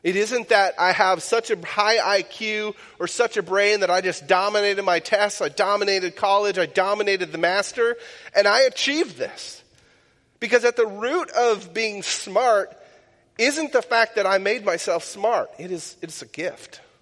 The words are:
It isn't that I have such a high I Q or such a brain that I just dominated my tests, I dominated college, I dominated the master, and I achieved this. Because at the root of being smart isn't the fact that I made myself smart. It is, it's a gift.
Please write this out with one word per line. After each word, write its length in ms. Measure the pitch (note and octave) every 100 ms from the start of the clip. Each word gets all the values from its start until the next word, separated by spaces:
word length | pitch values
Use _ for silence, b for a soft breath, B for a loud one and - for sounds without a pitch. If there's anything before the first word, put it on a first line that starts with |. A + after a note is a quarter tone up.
It 120 | E3 F#3
isn't 340 | G#3+ B3 A3
that 260 | G#3+ F#3+ -
I 140 | F3+
have 320 | F#3+ F#3+ F3+
such 260 | - A3+ A3+
a 160 | G3 E3
high 320 | - G#3 A3+
I 220 | - B3
Q 540 | E3+ - A3 G#3+ G#3+ - B B
or 80 | F3
such 300 | - A#3 G#3+
a 60 |
brain 360 | F3 F#3+ G3+ G#3
that 100 | F#3
I 120 | F3+
just 260 | F#3 E3+ C#3+
dominated 560 | F#3 G3+ G#3 G3+ G3
my 160 | G3 E3+
tests, 420 | - G3+ G#3 -
I 80 | D#3+
dominated 680 | C#3+ F#3+ G#3 G3+ G3 F3+ F3
college, 440 | G3+ G3+ G#3 F#3
I 80 | E3
dominated 640 | - F#3+ G#3 G3+ F#3+ F3
the 80 | E3
master, 580 | E3+ F#3+ F#3+ - A#3 A#3 B B B G3
and 120 | G3+
I 140 | A3
achieved 560 | C4 B3+ - D4+ D#4 C3
this. 460 | F3+ - - - _ b b b b b b _
Because 240 | A3+ A#3+
at 120 | A#3+ A#3+
the 100 | A3
root 460 | G3+ A#3 F4 -
of 420 | - A#3+ G#3 F3+
being 300 | F#3+ A3 G3+
smart 760 | - - - F#3+ B3+ G#3 F#3 - b b b b b -
isn't 340 | A#3+ D4 D4+
the 100 | B3+
fact 320 | - A#3 A3 G#3+
that 100 | F#3+
I 140 | G3
made 260 | G3 B3 G3+
myself 380 | F3 - E3+
smart. 480 | - G3+ G#3+ G#3+ A2+ -
It 120 | F3+
is, 240 | F3 - -
it's 220 | E3 -
a 20 | A#2+
gift. 560 | - E3+ - - - _ _